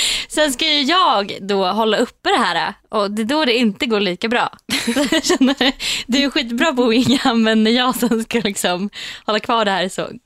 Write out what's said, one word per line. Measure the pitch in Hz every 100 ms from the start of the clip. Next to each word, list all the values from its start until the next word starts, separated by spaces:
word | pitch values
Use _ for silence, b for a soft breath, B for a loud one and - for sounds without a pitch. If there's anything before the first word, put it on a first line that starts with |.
| -
<laughs> | - -
Sen | 311 302
ska | - 320
ju | 294
jag | 269 359 339 220 202 -
då | 196 196 185
hålla | 202 220 208
uppe | - - 349
det | 370
här, | 196 165 180 - _
och | 214 196
det | 208
är | 220
då | 302 294
det | 226
inte | 226 196 277
går | 208
lika | 196 175 226
bra. | 233 165 - -
<laughs> | - 226 240 285
Jag | 320
känner, | - 370 262 277 269 - B B -
du | 277
är | 285
skitbra | 311 233 240 330
på | 247
att | 247
winga, | 226 226 269 262
men | 233 220 220
när | 214
jag | 240 254 240
sen | 240 226
ska | 220 233
liksom | 208 202 190 180 202 B B B -
hålla | 214
kvar | - 233 208
det |
här | 185 185
så | - - -